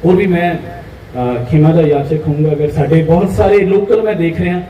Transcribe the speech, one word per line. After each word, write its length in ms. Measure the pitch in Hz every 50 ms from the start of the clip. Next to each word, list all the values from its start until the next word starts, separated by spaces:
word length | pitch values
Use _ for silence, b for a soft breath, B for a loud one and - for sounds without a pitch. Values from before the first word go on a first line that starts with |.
| -
ਹੋਰ 100 | 175 185
ਵੀ 120 | 185 202
ਮੈਂ, 280 | 185 175 170 175 175 170
ਅਹ, 880 | - - - - - - - - - - - - 127 123 123 123 120 120
ਖਿਮਾ 260 | - 156 156 151 160
ਦਾ 100 | 165 170
ਯਾਚਕ 460 | 156 147 147 143 139 - 156 151 -
ਹੋਊਂਗਾ 240 | 160 147 147 151 156
ਅਗਰ 200 | 147 143 151 147
ਸਾਡੇ 320 | - - 143 139 160 160 156
ਬਹੁਤ 260 | 156 165 185 202 190
ਸਾਰੇ 300 | - - 208 196 202 202
ਲੋਕਲ 420 | 185 180 196 202 202 196 233 226
ਮੈਂ 140 | 220 214 208
ਦੇਖ 260 | 165 170 165 165 175
ਰਿਹਾ 200 | 180 175 175 180 180